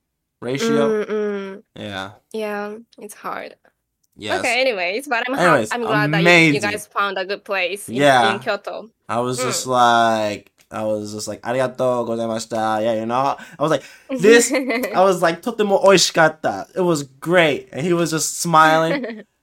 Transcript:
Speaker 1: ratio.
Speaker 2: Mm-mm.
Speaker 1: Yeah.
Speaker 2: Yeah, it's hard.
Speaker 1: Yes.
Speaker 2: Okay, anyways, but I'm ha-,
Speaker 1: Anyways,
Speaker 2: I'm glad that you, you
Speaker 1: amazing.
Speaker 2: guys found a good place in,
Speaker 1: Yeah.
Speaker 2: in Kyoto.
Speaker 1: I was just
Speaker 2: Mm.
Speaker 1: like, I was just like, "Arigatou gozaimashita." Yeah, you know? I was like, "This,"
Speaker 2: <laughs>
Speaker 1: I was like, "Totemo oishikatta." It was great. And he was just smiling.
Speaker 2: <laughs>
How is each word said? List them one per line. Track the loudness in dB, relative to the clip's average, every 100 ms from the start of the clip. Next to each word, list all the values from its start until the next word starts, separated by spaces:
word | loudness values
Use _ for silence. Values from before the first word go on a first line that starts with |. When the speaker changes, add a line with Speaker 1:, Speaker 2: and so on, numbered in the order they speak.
| _ _ _ -12
Speaker 1:
ratio. | -8 -4 0 0 0 -2
Speaker 2:
Mm-mm. | -4 -4 -6 -6 -10 -16 _
Speaker 1:
Yeah. | -16 -12 -10 -12 -14 _
Speaker 2:
Yeah, | -10 -8 -8 -10 -12 -20 -20
it's | -20
hard. | -14 -12 -10 -12 -18 _ _ _ _ _ -12
Speaker 1:
Yes. | -6 -4
Speaker 2:
Okay, | -2 0
anyways, | -2 -2 -4 -6 -4
but | -4 -2
I'm |
ha-, | 0
Speaker 1:
Anyways, | 2 2 0
Speaker 2:
I'm | -4
glad | -2 -2 0
that | 2
you, | 6
you | 6 6 4
Speaker 1:
amazing. | -2
Speaker 2:
guys | -6 -8
found | -4 -4 -4
a |
good | -6 -8
place | -6 -4 -4 -6 -6
in, | 2
Speaker 1:
Yeah. | 4 6 4
Speaker 2:
in | 0
Kyoto. | -4 -6 -6 -12 -14 _ -6
Speaker 1:
I | -4
was | -2 -4
just | -4 -4 0
Speaker 2:
Mm. |
Speaker 1:
like, | 4 6 6 4 2 -2 -6 _ _ _
I | -6
was | -4 -4 -6
just | -10 -10
like, | -10
"Arigatou | -4 -2 -2 -2 -2 0 -2
gozaimashita." | -4 -4 -6 -6 -4 -2 0
Yeah, | -2
you | -2 -2
know? | -2 -2 -4
I | -10 -4
was | -2
like, | -2 -4 -20 -10 2
"This," | 6 6 4
Speaker 2:
<laughs> | -2 -2 -4 -2 2
Speaker 1:
I |
was | 2 2
like, | 0 -2
"Totemo | -6 -4 0 4
oishikatta." | 6 4 4 2 2 2 -6 -6 -6
It | -2
was | 0 0
great. | -4 _ 0 2 4 0 -6
And | -6 -2
he |
was | 0 0
just | -2 -4 -6
smiling. | 2 6 6 4 2 -2 -6 -12 -18
Speaker 2:
<laughs> | _